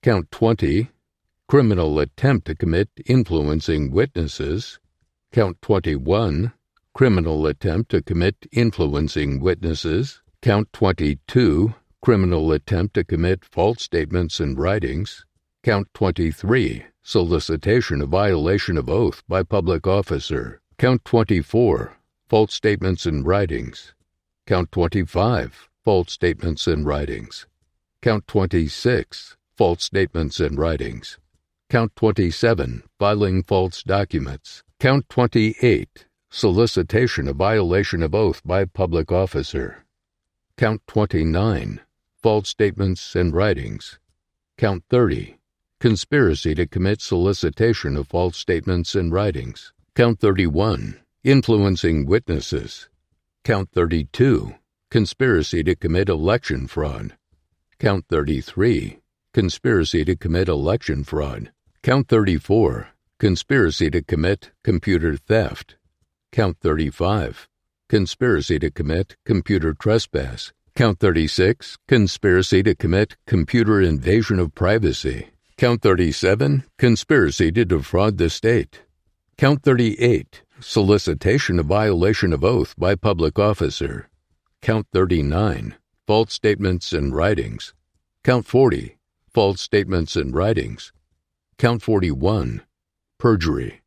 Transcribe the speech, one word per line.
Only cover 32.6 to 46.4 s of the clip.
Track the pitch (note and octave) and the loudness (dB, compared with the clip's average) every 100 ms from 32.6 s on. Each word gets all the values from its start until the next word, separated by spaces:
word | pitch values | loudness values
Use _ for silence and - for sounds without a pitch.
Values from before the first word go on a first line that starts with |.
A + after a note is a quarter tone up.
| C2 A#1 - _ | -2 -8 -14 _
filing | G2+ G#2 G2+ F#2 | -2 2 2 0
false | F2+ G2 F#2 - | 0 0 0 -4
documents. | - G2 G2 D#2+ C2 C2+ - - _ _ | -4 -2 0 -4 -4 -10 -16 -20 _ _
Count | B2+ C#3 - | 2 2 0
twenty-eight, | - A#2+ A#2+ A2 A2 B2+ G2 - _ _ _ _ | 0 2 2 0 2 2 2 0 _ _ _ _
solicitation | - G#2+ F2+ A#2 - E2 G#2+ A#2+ - C#2 | -2 0 2 2 0 0 0 0 -2 -4
of | C#2 | 0
violation | F#2+ A2 F2+ F#2 G2+ F2+ | 0 2 2 0 0 -2
of | D#2+ | -2
oath | F#2+ G#2 - | 0 0 -2
by | - F#2 | -2 -2
public | F#2+ - F#2 E2 D#2 | -2 -2 -2 0 0
officer. | F2 F#2+ C#2+ C2+ D2 A1+ - _ _ _ _ _ _ _ - | 0 0 -4 -6 -6 -8 -12 _ _ _ _ _ _ _ -4
Count | A2+ A2 - | -2 -2 -4
twenty-nine, | A2 G#2 E2+ D#2+ D#2+ G#2+ E2+ G#1 G1+ _ _ _ _ | -2 0 0 0 0 0 -2 -6 -12 _ _ _ _
false | A2+ G#2+ G2+ | 0 0 -2
statements | - G#2 F#2 G2 F#2 - | -2 -2 0 -2 -2 -6
and | F2+ F2+ | -2 0
writings. | D#2+ G#2 E2 A#1 G1+ - - _ _ _ _ _ - | 0 0 -2 -6 -12 -16 -20 _ _ _ _ _ -2
Count | A2 F#2+ _ | -2 -2 _
thirty, | B2 A2+ B1 - _ _ _ _ _ | 2 2 0 -8 _ _ _ _ _
conspiracy | A#2+ G#2 - D3 A2 D2+ | 0 0 0 2 2 2